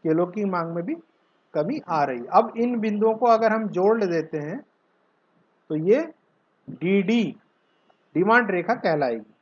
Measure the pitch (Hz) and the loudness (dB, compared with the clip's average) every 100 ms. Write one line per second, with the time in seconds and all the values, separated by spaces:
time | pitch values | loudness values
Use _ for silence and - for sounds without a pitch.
0 | 165 160 175 214 202 180 165 170 175 330 | 0 0 0 -2 -4 -2 -4 -6 -6 -10
1 | _ _ _ _ _ 156 160 302 - 160 | _ _ _ _ _ -4 -4 -6 -4 -2
2 | 139 123 123 196 233 226 240 240 214 208 | -2 -4 0 0 0 -2 -2 -2 -2 0
3 | 220 220 240 226 220 220 214 165 196 226 | 0 2 4 4 4 0 -2 0 2 2
4 | 196 165 156 156 147 233 - _ _ _ | 0 -2 -4 -8 -8 -10 -14 _ _ _
5 | _ _ _ _ _ _ _ 156 170 254 | _ _ _ _ _ _ _ -2 2 2
6 | 330 - _ _ _ _ - - 170 196 | 2 -12 _ _ _ _ -18 -6 2 2
7 | 190 233 180 - _ _ _ _ _ _ | 2 0 0 -6 _ _ _ _ _ _
8 | _ 151 190 233 220 180 165 - 190 156 | _ 0 4 4 4 -2 -2 -2 0 0
9 | 131 113 104 _ | 0 -4 -10 _